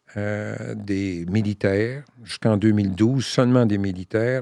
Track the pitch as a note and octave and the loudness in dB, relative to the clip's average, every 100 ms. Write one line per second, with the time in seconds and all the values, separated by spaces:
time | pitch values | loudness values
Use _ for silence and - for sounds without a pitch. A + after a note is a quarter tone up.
0 | _ G#2 G#2 G#2 G#2+ A2 A#2 A2 G2+ G2 | _ -8 -6 -4 -6 -8 -10 -10 -4 -2
1 | G2 F2 E2+ G#2 G#2 G2+ G2+ G2 A2+ C3+ | -2 -4 -2 0 0 0 0 2 0 -4
2 | - B2 A2 - A#2 G#2 G#2+ G#2 G2 F#2 | -16 -20 -14 -2 0 4 4 4 2 2
3 | A2 C3+ - - B2 B2+ A2+ G2+ G2 F2+ | 2 2 0 0 4 4 4 2 -2 -6
4 | F#2 A2 A#2 C3 | -4 -2 -2 -2